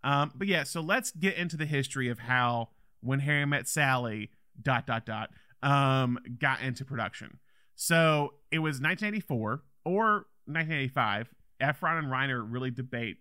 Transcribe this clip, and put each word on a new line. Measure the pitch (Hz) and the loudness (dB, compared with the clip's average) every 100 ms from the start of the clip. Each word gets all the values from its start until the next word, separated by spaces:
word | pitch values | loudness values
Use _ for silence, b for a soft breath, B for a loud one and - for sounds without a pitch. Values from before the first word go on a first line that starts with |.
Um, | - 143 143 | 2 2 2
but | 123 196 | -2 0
yeah, | 175 | 0
so | 147 170 | 0 -6
let's | 160 220 - | 0 0 -2
get | 160 185 175 | -2 -2 0
into | 175 156 | -4 -2
the | 151 | 0
history | 147 135 139 123 | 0 0 -2 -2
of | 117 | -4
how | 117 127 123 120 117 _ _ _ | 0 2 4 0 -4 _ _ _
When | 123 135 | -2 0
Harry | 139 147 143 | 2 2 2
Met | 143 - | 0 -2
Sally, | - 143 127 120 107 104 _ _ - | 0 2 2 0 -6 -8 _ _ -6
dot, | 117 123 - | 0 0 0
dot, | 113 113 | -4 -4
dot, | 107 - b b b | -8 -8 b b b
um, | 139 143 139 131 127 120 - 120 | 2 4 4 4 2 0 -6 -2
got | 143 135 | 0 0
into | 131 123 | -4 -6
production. | 135 139 98 - - - _ _ _ - | -6 -4 -6 -6 -16 -20 _ _ _ -8
So | - 165 165 151 143 - _ | 2 4 6 4 0 -4 _
it | 160 | -2
was | 156 135 | 0 0
nineteen | 147 180 208 | 0 0 -2
eighty-four | 214 - 120 107 131 - _ | -4 -2 -2 -2 -4 -8 _
or | - 190 220 208 - _ - | -2 2 4 2 -2 _ -6
nineteen | 151 160 | -4 -2
eighty-five. | 156 131 139 113 101 117 - - _ | 0 -2 0 0 0 -4 -14 -20 _
Efron | 135 143 170 165 | -2 0 0 -2
and | 147 | -2
Reiner | 131 135 127 110 | -2 0 -2 -4
really | 120 131 | -4 -4
debate | 120 127 120 113 85 | -6 -8 -6 -6 -8